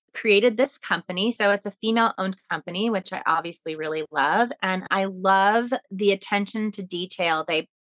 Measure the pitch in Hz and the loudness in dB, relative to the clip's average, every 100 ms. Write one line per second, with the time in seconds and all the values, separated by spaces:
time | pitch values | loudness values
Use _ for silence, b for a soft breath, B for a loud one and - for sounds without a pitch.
0 | _ - 220 202 240 220 277 - - 180 | _ -4 4 4 4 2 -2 -2 -4 -4
1 | - 180 220 240 202 202 208 - 220 233 | -4 -2 -2 2 2 2 -2 -4 0 2
2 | 226 - 190 190 - 165 180 175 226 202 | 2 0 -6 -6 -6 -8 -6 -4 -2 -2
3 | - 180 - 160 170 - 165 156 156 156 | -4 -6 0 0 -2 -10 -10 -6 -4 -4
4 | 151 151 143 190 240 - 190 185 185 196 | -4 0 2 2 0 -2 -4 -4 -2 -2
5 | 196 185 190 190 202 226 240 254 - 196 | -2 0 4 6 6 4 0 -6 -6 0
6 | 202 196 - 202 202 220 214 208 185 175 | 2 2 0 -2 -2 -4 -4 -6 -8 -6
7 | 190 - 170 160 160 160 - _ | -6 -2 0 0 0 -2 -4 _